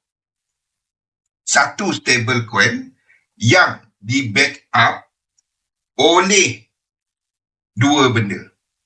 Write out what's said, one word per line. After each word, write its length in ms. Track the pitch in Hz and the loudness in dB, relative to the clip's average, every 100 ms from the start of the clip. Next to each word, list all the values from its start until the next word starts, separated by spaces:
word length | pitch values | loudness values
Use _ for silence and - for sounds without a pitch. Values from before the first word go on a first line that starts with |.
| _ _ _ _ _ _ _ _ _ _ _ _ _ _ | _ _ _ _ _ _ _ _ _ _ _ _ _ _
satu 480 | - - - - 196 147 | -4 0 0 -2 -6 -4
stable 480 | - 123 113 123 | -2 0 0 -4
coin 480 | 113 - - 254 - _ _ _ _ _ | -2 0 0 -2 -10 _ _ _ _ _
yang 400 | 113 - 165 - _ _ | 2 4 2 -2 _ _
di 320 | 104 135 127 | -6 -6 -2
back 400 | 101 135 - _ 117 | -2 -4 -6 _ 0
up 320 | 113 - - _ _ _ _ _ _ _ _ - | 0 -2 -14 _ _ _ _ _ _ _ _ 0
oleh 720 | 147 175 190 196 147 110 _ _ _ _ _ _ _ _ _ _ _ | 2 2 2 2 0 -4 _ _ _ _ _ _ _ _ _ _ _
dua 400 | - 139 143 127 | -2 0 2 2
benda. 400 | 113 101 90 - _ _ _ | 0 -4 -8 -14 _ _ _